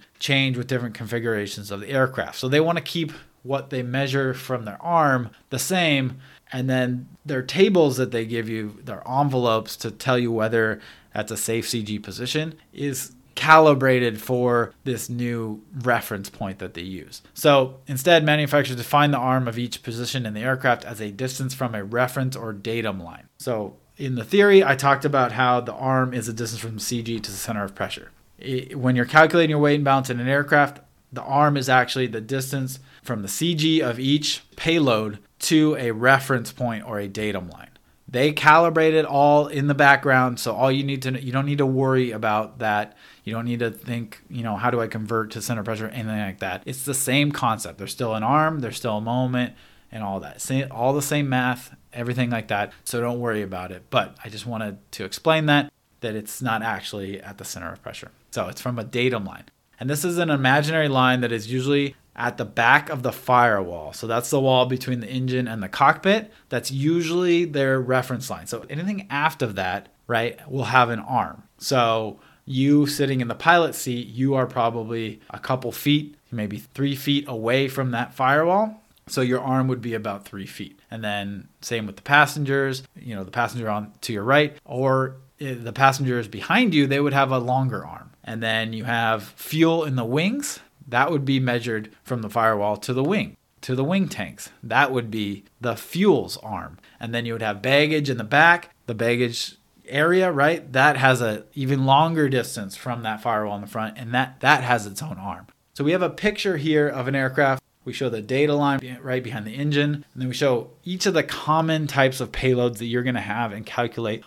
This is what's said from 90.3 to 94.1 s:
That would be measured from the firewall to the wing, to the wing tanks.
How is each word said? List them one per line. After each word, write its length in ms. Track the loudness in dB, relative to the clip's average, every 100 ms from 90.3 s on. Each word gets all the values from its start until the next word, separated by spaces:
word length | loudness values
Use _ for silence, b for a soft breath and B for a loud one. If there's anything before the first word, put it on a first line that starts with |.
| -2 -6 -10 -16 _ -4
That 240 | 0 2
would 140 | 2
be 160 | 0 0
measured 520 | 2 0 -2 -6 -6 b
from 200 | -8 -6
the 80 | -2
firewall 460 | 2 2 4 0 -2
to 140 | -2
the 120 | -2
wing, 320 | 0 0 -2 -10 _ _
to 120 | -6
the 100 | -2
wing 240 | 0 0
tanks. 420 | 0